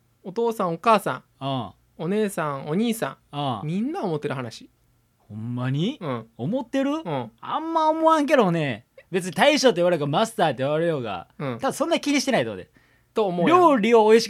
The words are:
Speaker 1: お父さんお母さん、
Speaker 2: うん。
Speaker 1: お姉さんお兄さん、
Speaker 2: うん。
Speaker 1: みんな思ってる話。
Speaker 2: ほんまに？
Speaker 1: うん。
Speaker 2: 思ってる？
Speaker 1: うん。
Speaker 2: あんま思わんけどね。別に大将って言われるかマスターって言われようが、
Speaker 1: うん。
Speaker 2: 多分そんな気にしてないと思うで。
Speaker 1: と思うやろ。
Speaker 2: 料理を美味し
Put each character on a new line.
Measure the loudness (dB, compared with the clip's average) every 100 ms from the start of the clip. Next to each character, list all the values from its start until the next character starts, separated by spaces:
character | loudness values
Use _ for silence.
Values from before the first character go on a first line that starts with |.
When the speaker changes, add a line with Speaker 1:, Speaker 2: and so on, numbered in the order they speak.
| _ _
Speaker 1:
お | -10
父 | -4 -2
さ | -2
ん | -4
お | -2
母 | 2 2
さ | 2 -6 -10 -12
ん、 |
Speaker 2:
う | -8
ん。 | -6 -8 -14 _ -10
Speaker 1:
お | -4
姉 | -2 -4
さ | -4 -6
ん | -6 -4
お |
兄 | -2 -2
さ | -2 -6 -10 _
ん、 | -6 -4 -4
Speaker 2:
う | -6
ん。 |
Speaker 1:
み | -6
ん | -4
な | -6
思 | -4 -4
っ |
て | -6
る |
話。 | -8 -10 -14 -20 _ _ _ _ _ -18
Speaker 2:
ほ |
ん | -12 -8
ま | -6 -4
に？ | -2 -2 -4
Speaker 1:
う | -8
ん。 | -8 -10 -10
Speaker 2:
思 | -6 -6
っ | -4
て | -2
る？ | -2 -4
Speaker 1:
う | -6
ん。 | -6 -8 -12
Speaker 2:
あ | -10 -8
ん | -4
ま | 0 0
思 | 2 4
わ | 4
ん | 4
け | 4
ど | 4
ね。 | 2 -2 -6 -10 _ _
別 | -6 -4
に |
大 | 2 4 4
将 | 4
っ |
て | 4
言 |
わ | 2
れ | 2
る |
か | 0
マ | 0 0
ス |
タ | 0 0
ー |
っ |
て | 0
言 | -2
わ | 0
れ | 0
よ | -2
う |
が、 | -4 -8 -10 -10
Speaker 1:
う | -8
ん。 | -4
Speaker 2:
多 | -4
分 |
そ | -2 0
ん |
な | 0
気 | 0
に | -2
し |
て | 0
な | 0
い |
と | -2
思 | -6
う |
で。 | -14 _ _ _ _
Speaker 1:
と | -4 -2
思 | 0
う | 4
や | 6
ろ。 | 6
Speaker 2:
料 | 6
理 | 6
を | 6 8
美 |
味 |
し | 6